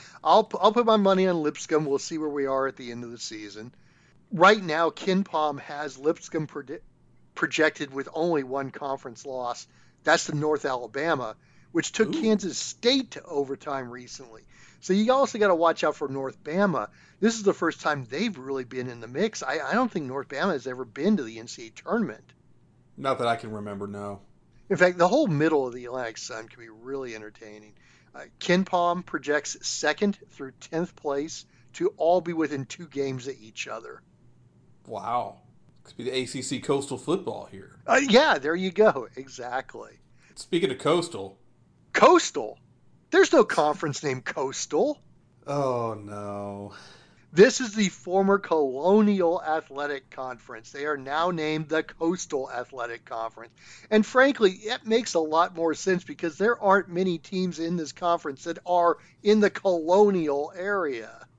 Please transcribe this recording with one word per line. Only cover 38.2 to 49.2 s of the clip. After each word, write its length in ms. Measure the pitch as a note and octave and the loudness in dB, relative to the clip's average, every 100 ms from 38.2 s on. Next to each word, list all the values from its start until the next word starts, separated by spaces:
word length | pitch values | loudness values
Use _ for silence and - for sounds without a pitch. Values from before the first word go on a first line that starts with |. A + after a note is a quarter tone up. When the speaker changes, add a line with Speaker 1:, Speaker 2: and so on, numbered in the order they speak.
| D#4 D#3 | 6 4
Speaker 1:
there 160 | C#3+ | 0
you 160 | F3 F#3+ | -2 0
go. 380 | F#3 G#3+ C#3+ G#2 B2+ | 4 4 4 -4 -12
Exactly. 840 | C3+ B2 A#2+ B2+ - A2+ A2 A#2+ _ - - - | -16 -12 -8 -6 -8 -14 -18 -20 _ -20 -20 -20
Speaker 2:
Speaking 340 | - E3+ F3 | -4 -2 0
of 80 | B2 | 0
Coastal. 580 | C#3+ E3+ F3 G2+ F#2+ - _ _ _ _ _ | 0 0 0 -8 -12 -16 _ _ _ _ _
Speaker 1:
Coastal? 680 | - C4+ F4 - - A2+ - _ _ _ _ _ | 6 8 8 4 -4 -6 -10 _ _ _ _ _
There's 220 | F4+ F4 | 4 6
no 100 | D#4 | 6
conference 600 | G#3+ - D3+ D3 D#3 C3 | 6 4 2 0 -4 -4
named 220 | D3 B2+ - | -4 -6 -6
Coastal. 760 | D#3 C3+ - - D3 C#4 C#4+ _ _ _ _ - | -6 -6 -6 -4 0 0 -2 _ _ _ _ -6
Speaker 2:
Oh, 480 | C#3+ C3+ B2 A2+ | -2 0 -2 -4
no. 800 | G#2 G#2 G#2 G#2 G2+ G2+ G2+ G2+ - - - _ _ _ | -6 -10 -10 -10 -8 -10 -10 -12 -16 -20 -20 _ _ _
Speaker 1:
This 280 | D#3 B3 - | 6 6 6
is 120 | A#3 | -4
the 140 | G#3+ F#3 | -2 -2
former 500 | - F#3 F#3+ G3 G3 | -2 -2 2 4 2
Colonial 1040 | - D#3+ C#3 C3 E3+ G#3 G#3 G3 | 2 0 2 0 4 6 6 4